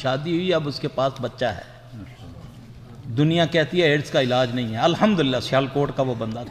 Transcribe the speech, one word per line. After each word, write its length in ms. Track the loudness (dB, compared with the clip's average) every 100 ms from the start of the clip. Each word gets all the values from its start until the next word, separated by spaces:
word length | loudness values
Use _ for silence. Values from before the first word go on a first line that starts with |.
شادی 300 | -2 -2 -2
ہوئی، 220 | -2 2
اب 140 | 0 0
اس 120 | -4
کے 80 | -6
پاس 260 | 0 -2 -2
بچہ 240 | -8 -2 -4
ہے۔ 160 | -4 -10 -18 -18 -16 -16 -16 -18 -16 -16 -18 -18 -18 -18 -16
دنیا 420 | -6 2 4 4 4
کہتی 360 | 2 2 4
ہے 60 | 4
ایڈز 220 | 4 2
کا 120 | 0
علاج 300 | 2 2 2
نہیں 200 | 0 -2
ہے، 40 | 2
الحمدللہ 600 | 2 4 4 4 2 0
سیالکوٹ 480 | 0 0 2 0 -2 0
کا 80 |
وہ 120 | -2 -2
بندہ 260 | -4 -6 -8